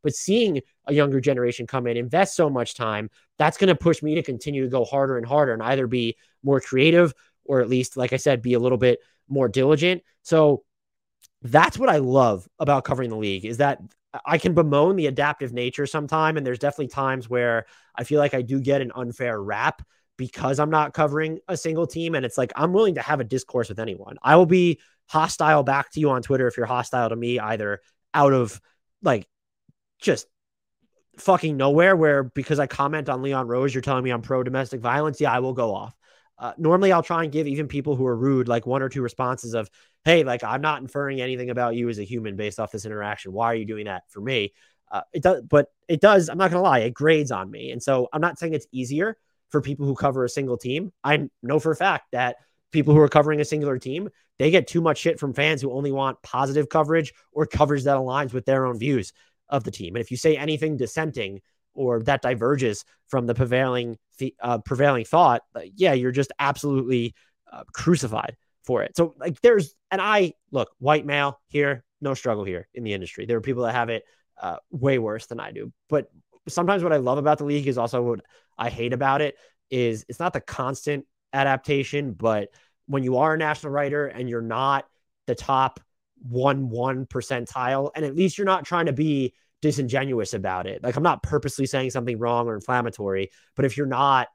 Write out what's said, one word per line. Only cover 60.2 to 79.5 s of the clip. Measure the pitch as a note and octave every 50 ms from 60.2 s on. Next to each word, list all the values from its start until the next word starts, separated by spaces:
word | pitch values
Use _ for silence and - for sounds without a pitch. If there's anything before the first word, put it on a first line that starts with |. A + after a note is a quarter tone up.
| - D#3+ D#3
anything | C3+ C#3+ D#3 D#3 C#3 D3+ D#3 D3+
dissenting | B2+ B2 A2 - D#3+ D#3+ D#3+ C#3 C3 G#2+ F#2+ G2 F#2+ _ _ _ _ _ _ _
or | - C3+ B2 A#2+ A2+ A2+
that | B2 C#3+ C3+ -
diverges | B2+ A#2 G#2+ A2+ B2+ D3 C#3 C3 A#2 G#2 - - _ _ _ _
from | _ - C3 A#2+
the | A#2 A#2
prevailing | A#2 C3 A#2+ B2 B2+ C3+ C3 B2 B2 A#2+ A#2+ A2+ - _ _ _ _
th-, | C3 C3 - _
uh, | - B2 A#2+ A2+
prevailing | - - C#3 A#2+ C#3+ C#3+ C3+ B2 A2+
thought, | - - E3 F3+ D3 B2 A#2 _ _ _
uh, | A#2+ E2 F#2 -
yeah, | - F#3 F3+ C#3+
you're | C3 B2 B2+ B2+
just | C#3 C#3 - - _
absolutely, | C#3+ C#3 C#3+ - - D3 C#3 C3+ C3 A#2+ C3 B2 A#2 A#2 - _ _ _ _ _ _ _ C#2
uh, | C2 C2+ _ _
crucified | - - D#3+ F3 C#3+ - A2+ A2 A2 - - A#2+ _ _ _ _ _ _
for | - B2+ A2 G#2
it. | - -
So, | - E3+ E3 - -
like, | B2+ F3 C#3+ _
there's, | - A#3+ A#3+ G#3 E3 C#3+ _ _ _ _
and | F#3+ F#3+
I, | F#3+ G#3 G#3+ G#3 F#3+ E3 - _ _ _
look, | - C3+ A2 - _ _
white | B2+ C#3 D3+ D#3 D3
male | C#3+ C#3+ D3 C#3+ C#3+ C#3 _ _
here, | _ - D3 C#3+ C#3+ C#3 B2 _ _ _ _
no | D3 C#3 C3+
struggle | - - B2+ A2+ G#2 G2+
here | G2 F2+ E2+ - _ _
in | B2 A#2+
the | A2 G2+
industry. | G2 F2+ E2 - - G2+
There | A2 A#2
are | A2+ G2+
people | C3 C3 A#2+ B2
that | A2+ A#2+
have | B2 A#2+ A#2
it, | A#2 A2 - _ _ _ _ _ _ -
uh, | - F2+ E2+ - _ _ -
way | C#3+ B2 C#3 C3+ B2+
worse | A2+ G#2+ G#2 A2+ -
than | _ A#2+ A#2
I | G#2 G#2 G#2+
do. | G#2 G#2+ A#2+ - _ _ _
But | D3+ D3 - - _ _ _ _ _ _ _ -
sometimes | - F3+ F3 F3+ G3+ G3 E3+
what | F3 D#3
I |
love | D3 B2+ B2 C3 D3
about | C#3 D3+ D3+ D3
the | D3
league | C#3+ D3 D3 C#3 C#3
is | B2+ B2
also | A#2 A#2 B2+ B2 A#2+
what | A#2+ A#2+ G2+ - _ _ _ _ _ _
I | - A2+ A#2+
hate | - - A#2 A#2+ B2+
about | B2 C#3 C3+ C3+ C#3+
it | D3+ C#3+ - _ _ _